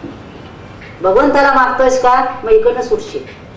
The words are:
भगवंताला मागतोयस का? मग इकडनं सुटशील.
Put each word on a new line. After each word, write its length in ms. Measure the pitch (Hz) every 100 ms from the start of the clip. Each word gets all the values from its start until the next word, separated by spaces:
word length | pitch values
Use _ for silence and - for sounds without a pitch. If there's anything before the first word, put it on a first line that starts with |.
| - - - - - - - - - -
भगवंताला 500 | 185 208 285 277 277
मागतोयस 500 | 269 247 254 254 262
का? 220 | 247 269 254 -
मग 60 | 220
इकडनं 320 | 214 240 240
सुटशील. 480 | - 214 - - - - -